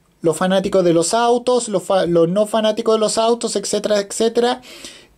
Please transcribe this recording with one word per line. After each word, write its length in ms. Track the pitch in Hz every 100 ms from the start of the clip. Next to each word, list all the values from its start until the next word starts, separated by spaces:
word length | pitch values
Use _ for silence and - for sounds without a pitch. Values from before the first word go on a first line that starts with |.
| _ _
los 140 | 165 156
fanáticos 480 | 185 196 190 190
de 100 | 175
los 200 | 165 165
autos, 560 | 226 240 240 247 247 220
los 140 | 190
fa-, 220 | - 190 170
los 220 | 170 165
no 200 | 196 214
fanáticos 480 | 226 214 220 226 220
de 40 |
los 180 | 214 226
autos, 380 | 226 233 226 208
etcétera, 440 | 208 208 208 208
etcétera. 600 | 202 - 226 226 240 247 - - - - -